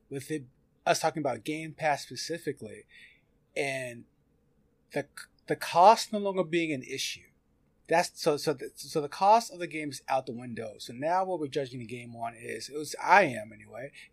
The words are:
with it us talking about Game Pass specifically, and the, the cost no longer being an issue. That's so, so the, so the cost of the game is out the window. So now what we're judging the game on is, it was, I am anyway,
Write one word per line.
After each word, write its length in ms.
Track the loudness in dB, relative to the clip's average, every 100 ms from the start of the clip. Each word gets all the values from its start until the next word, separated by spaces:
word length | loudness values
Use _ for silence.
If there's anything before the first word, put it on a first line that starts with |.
| -12
with 200 | -10 -6
it 140 | -8 -8 _ _ _ 0
us 120 | 2
talking 220 | 0 0
about 220 | -2 -4
Game 300 | -6 -6 -8
Pass 300 | -2 0 0
specifically, 840 | -4 -10 -8 -6 -6 -8 -12 -16 -20 -20 -20 _ _ _ _ -4
and 500 | -4 -4 -8 -12 -20 _ _ _ _ _ _ _ _
the, 120 | -6 -6 -12 -20 _ -4
the 80 | -4
cost 580 | 2 8 10 8 4
no 60 | -4
longer 240 | 0 0
being 280 | 0 0 0
an 120 | -4
issue. 380 | -6 -8 -6 -8 -16 _ _ _ _ _ 0
That's 340 | 2 2 0
so, 160 | 0 2
so 160 | 0
the, 180 | -4 -8 -14
so 260 | -6 -4
the 60 | -4
cost 420 | 4 6 6 4
of 80 | -6
the 80 | -8
game 220 | -6 -6
is 120 | -8 -2
out 160 | -2 -2
the 80 |
window. 400 | -8 -10 -10 -10 -12
So 160 | -14
now 300 | -6 0 0
what 160 | 0 -4
we're 80 | -4
judging 320 | -4 -4 -8
the 60 | -10
game 300 | -12 -12 -10
on 180 | -8 -8
is, 340 | -10 -10 -8
it 80 | -8
was, 180 | -8 -4
I 220 | 6 8
am 280 | 8 0 -10
anyway, 380 | -14 -16 -14 -14 -14 -16